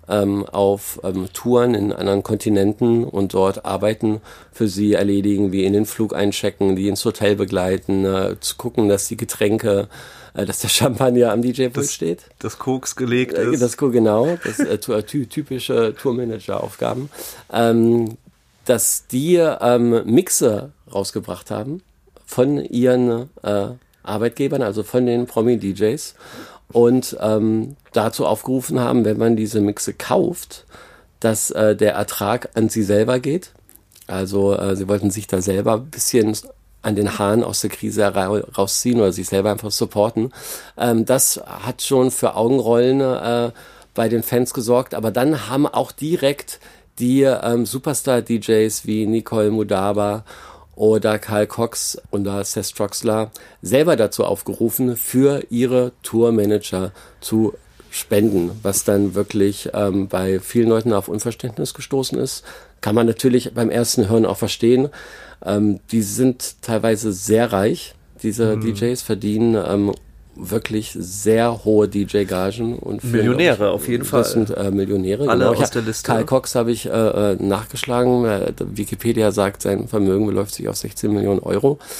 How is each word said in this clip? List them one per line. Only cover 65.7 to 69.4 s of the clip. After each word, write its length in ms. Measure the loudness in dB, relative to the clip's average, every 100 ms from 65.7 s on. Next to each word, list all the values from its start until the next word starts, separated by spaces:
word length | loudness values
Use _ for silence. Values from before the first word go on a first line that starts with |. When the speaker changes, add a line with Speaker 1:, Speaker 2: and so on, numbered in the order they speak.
| 0 -2
Speaker 1:
die 100 | -2
sind 600 | -2 0 0 0 -6 -10
teilweise 520 | -4 0 2 0 0
sehr 400 | -4 2 2 4
reich, 420 | 2 2 0 -8 -20 _ -8
diese 360 | -6 0 0 0
Speaker 2:
Mhm. 40 |
Speaker 1:
D 100 | -2
Js, 300 | -2 -2 -2
verdienen, 540 | -4 -4 -2 0